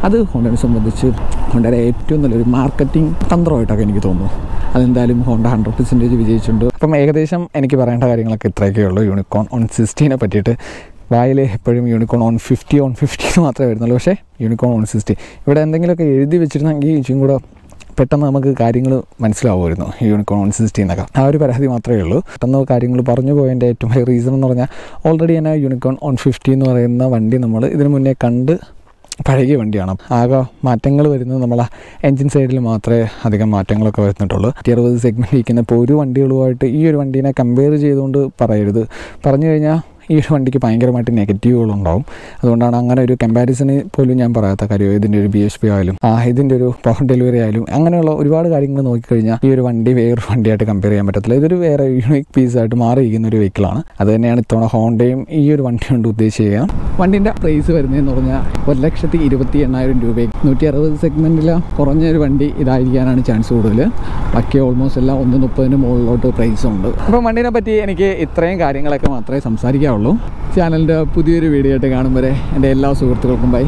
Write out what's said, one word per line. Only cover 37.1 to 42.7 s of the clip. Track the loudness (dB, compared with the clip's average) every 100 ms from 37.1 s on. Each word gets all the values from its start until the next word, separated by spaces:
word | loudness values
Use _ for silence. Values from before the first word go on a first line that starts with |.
| -2 -2 0
കമ്പയർ | 0 2 2 2 0
ചെയ്തുകൊണ്ട് | 0 0 -2 -2 -2
പറയരുത്. | 0 2 0 0 -4 -8 -18 -4 0
പറഞ്ഞു | 2 2
കഴിഞ്ഞാൽ | 0 0 -2 -4 -20 -2
ഈ | 0
ഒരു | 2
വണ്ടിക്ക് | 0 0 0
ഭയങ്കരമായിട്ട് | 0 2 2 0 0 0
നെഗറ്റീവുകളുണ്ടാവും. | 0 0 2 2 0 0 0 -2 -4 -14 -18 -4
അതുകൊണ്ടാണ് | 0 2 2